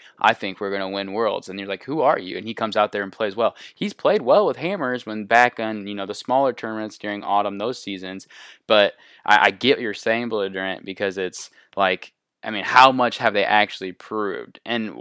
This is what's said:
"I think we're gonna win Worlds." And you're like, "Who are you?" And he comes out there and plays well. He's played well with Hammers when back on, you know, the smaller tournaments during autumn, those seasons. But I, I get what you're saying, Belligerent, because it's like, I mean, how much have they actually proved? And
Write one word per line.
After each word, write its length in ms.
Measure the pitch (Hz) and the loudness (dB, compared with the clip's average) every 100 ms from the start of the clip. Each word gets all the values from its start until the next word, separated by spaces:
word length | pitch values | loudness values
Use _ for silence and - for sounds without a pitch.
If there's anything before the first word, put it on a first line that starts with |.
| - _ | -16 _
"I 140 | 107 | 2
think 260 | 117 101 92 | 2 -4 -8
we're 120 | 101 | -6
gonna 180 | 98 95 | -4 -4
win 240 | 98 98 | -6 -4
Worlds." 360 | 101 110 95 90 | -2 -2 -2 -8
And 80 | 98 | -10
you're 100 | 98 | -8
like, 140 | 98 - | -10 -6
"Who 160 | 156 | 0
are 180 | 131 156 | 0 0
you?" 180 | 90 - | -4 -10
And 80 | 113 | -10
he 80 | |
comes 220 | 110 110 107 | -6 -2 0
out 140 | 104 | 0
there 120 | 104 | 0
and 80 | 98 | -6
plays 240 | - 107 98 | -4 -4 -2
well. 200 | 110 - - | -2 -4 -14
He's 200 | - 202 | -8 -8
played 280 | - 147 208 | -2 0 0
well 240 | 120 170 190 | 4 4 2
with 120 | 120 | -2
Hammers 480 | 156 196 127 123 110 | -6 -4 -4 -6 -6
when 200 | 107 104 | -8 2
back 340 | 117 120 - | 4 4 2
on, 280 | 110 110 101 | -6 -6 -8
you 80 | 101 | -8
know, 100 | 98 | -8
the 80 | |
smaller 400 | 104 - 131 135 | -8 -2 2 2
tournaments 440 | 117 117 110 107 - | -2 -8 -8 -10 -8
during 260 | 110 101 | -8 -8
autumn, 340 | - 101 101 101 | -2 0 0 -4
those 240 | 113 127 | -6 -6
seasons. 460 | - 95 92 95 - - - - - | -10 -10 -10 -12 -16 -20 -20 -12 4
But 260 | 107 101 - _ _ - | 6 6 0 _ _ 4
I, 220 | 104 101 | 6 6
I 40 | |
get 260 | 98 123 139 | 4 2 2
what 60 | |
you're 100 | 117 | -2
saying, 360 | 98 113 113 120 | -4 -2 -2 -2
Belligerent, 560 | 110 98 95 95 92 - | -4 -4 -4 -6 -6 -10
because 320 | 95 98 95 | -4 -4 -2
it's 320 | 92 - - _ _ - | -6 -6 -16 _ _ 0
like, 380 | 95 92 - _ _ _ | 0 0 -6 _ _ _
I 80 | 110 | -10
mean, 120 | 107 | -8
how 280 | 92 127 131 | 2 8 8
much 260 | 127 120 - | 6 0 0
have 160 | 117 | 0
they 120 | 101 92 | 2 2
actually 460 | 104 104 - 95 | 2 2 -4 -12
proved? 680 | 87 - 110 101 76 58 - - | -12 -10 -6 -6 -8 -12 -14 -8
And 340 | 117 107 62 | -6 -6 -8